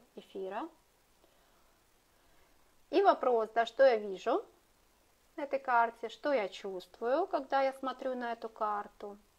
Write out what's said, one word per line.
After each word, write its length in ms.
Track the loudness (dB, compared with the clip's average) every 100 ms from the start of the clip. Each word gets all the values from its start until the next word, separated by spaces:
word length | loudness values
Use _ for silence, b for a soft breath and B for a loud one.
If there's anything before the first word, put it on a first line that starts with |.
| _ -20
эфира. 520 | -14 -10 -8 -8 -10 _ _ _ _ _ b b b b b _ _ _ _ b b b b b b _ _
И 120 | 4
вопрос, 480 | 4 4 2 2 0
да, 120 | 0 -2
что 200 | 4 6
я 120 | 6
вижу 480 | -2 -6 -2 -2 -2 _ _ _ _ _ _ _ _ -12
на 80 |
этой 160 | -6 -4
карте, 500 | 2 2 2 0 -12
что 240 | -6 0
я 140 | 0 0
чувствую, 800 | -6 -10 -10 -12 -8 -2 0 0
когда 340 | -2 0 2
я 120 | 2
смотрю 420 | 0 -8 -6 -6 -6
на 180 | -6
эту 160 | -6 -10
карту. 680 | -6 -4 -4 -6 _ -16 -16 _